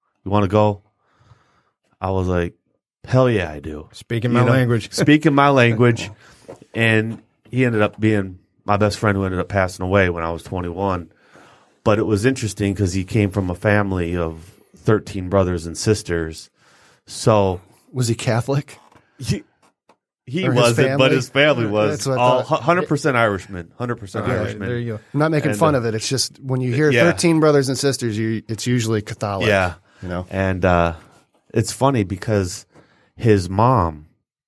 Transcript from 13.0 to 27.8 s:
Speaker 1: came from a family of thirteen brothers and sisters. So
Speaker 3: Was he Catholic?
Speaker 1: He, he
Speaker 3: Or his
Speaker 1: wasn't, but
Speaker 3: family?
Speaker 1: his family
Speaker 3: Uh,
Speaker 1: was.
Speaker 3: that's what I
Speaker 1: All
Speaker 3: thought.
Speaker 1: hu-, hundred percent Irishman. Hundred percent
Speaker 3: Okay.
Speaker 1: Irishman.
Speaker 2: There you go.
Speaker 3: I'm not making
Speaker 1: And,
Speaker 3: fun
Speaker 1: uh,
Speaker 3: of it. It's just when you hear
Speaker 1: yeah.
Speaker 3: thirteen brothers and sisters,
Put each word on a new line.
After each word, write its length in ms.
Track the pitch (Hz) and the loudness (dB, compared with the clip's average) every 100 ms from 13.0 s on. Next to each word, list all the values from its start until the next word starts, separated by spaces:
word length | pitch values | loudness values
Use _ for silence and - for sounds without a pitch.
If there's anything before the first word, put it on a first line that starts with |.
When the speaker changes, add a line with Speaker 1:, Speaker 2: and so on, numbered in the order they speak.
Speaker 1:
came 260 | 90 117 101 | -2 0 0
from 200 | 101 92 | 0 -4
a 40 | 87 | -2
family 600 | 107 104 98 92 85 87 | 0 0 0 -4 -4 -4
of 340 | 82 80 82 _ _ - | -4 -8 -16 _ _ -6
thirteen 540 | - 107 - 98 90 | 0 0 0 -10 0
brothers 360 | 98 90 87 85 | 0 2 -2 -8
and 100 | 80 | -4
sisters. 720 | 110 107 - 85 80 78 - _ _ _ _ _ - | 0 0 -2 -4 -4 -10 -20 _ _ _ _ _ -18
So 560 | - 120 107 98 90 - _ _ | -2 2 4 2 -2 -8 _ _
Speaker 3:
Was 140 | 131 117 | -4 -2
he 80 | 117 | -2
Catholic? 640 | - 113 127 143 - - _ - _ - | -2 -2 -2 -4 -4 -14 _ -20 _ -10
Speaker 1:
He, 240 | 123 - - _ _ _ _ _ _ _ - | -6 -6 -8 _ _ _ _ _ _ _ -10
he 220 | 151 131 | -4 0
Speaker 3:
Or 40 | |
his 100 | 120 | 2
Speaker 1:
wasn't, 360 | 120 117 131 135 | 2 2 2 2
but 60 | |
Speaker 3:
family? 120 | 131 131 | 2 2
Speaker 1:
his 140 | 127 | 0
family 360 | 135 147 127 110 | 2 2 2 0
Speaker 3:
Uh, 40 | |
Speaker 1:
was. 220 | 104 107 | 0 0
Speaker 3:
that's 160 | 147 135 | -2 -2
what 100 | 127 | 2
I 40 | |
Speaker 1:
All 200 | 123 127 | 2 2
Speaker 3:
thought. 160 | 120 156 | 0 -2
Speaker 1:
hu-, 60 | 127 | 0
hundred 220 | 175 - | 0 0
percent 280 | 147 151 123 | -2 0 2
Irishman. 560 | 113 98 - 92 85 - | 2 0 -6 -12 -12 -10
Hundred 200 | 120 120 | -8 -8
percent 280 | 98 110 113 | -8 -6 -4
Speaker 3:
Okay. 100 | 113 | -2
Speaker 1:
Irishman. 320 | 110 110 117 | -4 -6 -6
Speaker 2:
There 120 | 120 | -6
you 140 | 117 | -6
go. 60 | 107 - | -10 -6
Speaker 3:
I'm 60 | 143 | -2
not 100 | 160 | 0
making 200 | 151 - | 0 -2
Speaker 1:
And, 80 | 104 | 0
Speaker 3:
fun 160 | 156 139 | 0 2
Speaker 1:
uh, 20 | |
Speaker 3:
of 80 | 113 | -2
it. 80 | |
It's 160 | 110 - | -4 -4
just 300 | 135 - - | -4 -4 -8
when 200 | 135 127 | -6 -4
you 120 | 127 | -2
hear 160 | 120 151 | 2 2
Speaker 1:
yeah. 140 | 123 | 4
Speaker 3:
thirteen 360 | 170 - 175 160 | 4 2 2 4
brothers 300 | 151 143 135 | 4 4 2
and 80 | |
sisters, 400 | 127 | -2